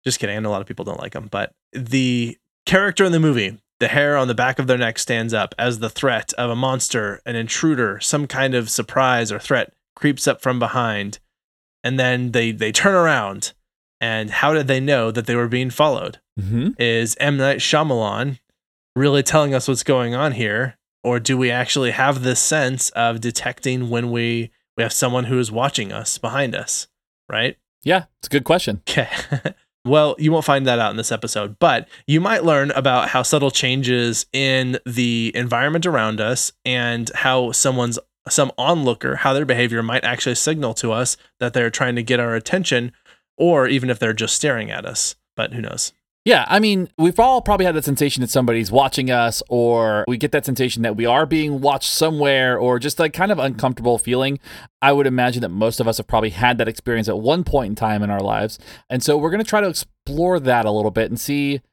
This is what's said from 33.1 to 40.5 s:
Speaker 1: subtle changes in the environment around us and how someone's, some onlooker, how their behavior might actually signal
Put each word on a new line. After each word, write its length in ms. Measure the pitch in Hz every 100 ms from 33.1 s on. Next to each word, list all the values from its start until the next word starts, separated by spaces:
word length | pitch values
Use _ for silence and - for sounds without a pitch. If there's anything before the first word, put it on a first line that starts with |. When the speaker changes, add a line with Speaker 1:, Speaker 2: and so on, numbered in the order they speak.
| 131
Speaker 1:
subtle 260 | 127 151 139
changes 760 | - 131 131 123 123 120 110 -
in 440 | 131 135 131 127 127 127
the 460 | 120 120 117 113
environment 520 | 117 123 120 143 165 180
around 340 | 143 110 110
us 320 | 110 131 - _ 131
and 440 | 123 120 117 113 -
how 380 | 131 131 120
someone's, 440 | - 139 127 120 110 _ _ -
some 240 | - 131 -
onlooker, 580 | 135 170 131 117 127 135
how 180 | 139
their 120 | 135 143
behavior 360 | 123 120 117
might 220 | 113 127
actually 320 | 113 120 - 123
signal 380 | -